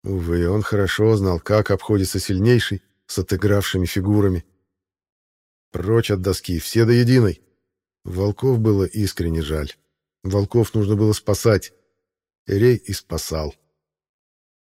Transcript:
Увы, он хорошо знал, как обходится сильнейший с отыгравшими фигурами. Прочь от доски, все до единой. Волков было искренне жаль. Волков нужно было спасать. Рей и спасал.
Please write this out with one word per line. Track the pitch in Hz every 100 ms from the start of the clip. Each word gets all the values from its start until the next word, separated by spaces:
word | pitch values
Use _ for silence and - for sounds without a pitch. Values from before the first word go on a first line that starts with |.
| 98
Увы, | 95 85 85 85
он | 104
хорошо | 104 104 95 - 107 110
знал, | 95 87
как | - 107 104
обходится | 98 - 104 95 98
сильнейший | - 95 110 123 - 101 _ _ _
с | -
отыгравшими | 87 92 101 101 - 95 90
фигурами. | 101 98 104 101 90 - _ _ _ _ _ _ _ _ _ _ _ _
Прочь | - 87 113 -
от | 101
доски, | 95 90 - 85
все | - 110 113
до |
единой. | 120 120 127 107 82 _ _ _ _ _ _ -
Волков | 90 104 98 131 120
было | 110 101 92
искренне | 104 98 - 85 80
жаль. | 76 78 73 - _ _ _ _
Волков | 95 101 98 117 110
нужно | 110 101 104
было | 107
спасать. | 107 - 98 117 98 - _ _ _ _ _ _ _ -
Рей | 98 123 117
и | -
спасал. | - _ 80 - 80 76 - _ _ _ _ _ _ _ _ _ _ _